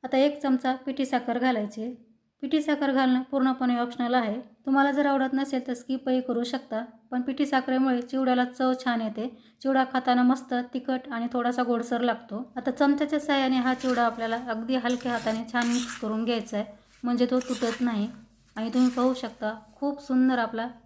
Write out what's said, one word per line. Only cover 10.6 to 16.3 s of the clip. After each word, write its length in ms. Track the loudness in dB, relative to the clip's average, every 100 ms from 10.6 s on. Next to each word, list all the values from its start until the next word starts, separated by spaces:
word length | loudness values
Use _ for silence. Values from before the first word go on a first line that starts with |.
| -4
तिखट 340 | -6 -4 -4 -4
आणि 180 | -6 -4
थोडासा 300 | -2 0 0
गोडसर 380 | 0 0 0 0
लागतो. 420 | 0 -2 -6 -10 -8 -6
आता 140 | -4
चमच्याच्या 500 | 2 4 4 2 -2
साहाय्याने 360 | 0 2 2 2
हा 180 | 2
चिवडा 280 | 0 0 2
आपल्याला 360 | 2 0 -4 -4 -4
अगदी 280 | -6 -2 -2
हलक्या 360 | 0 -2 -2
हाताने 320 | -2 -2 -2 -2
छान 140 | -2 0
मिक्स 320 | 0 -2 -6
करून 240 | -4 -2
घ्यायचा 320 | 0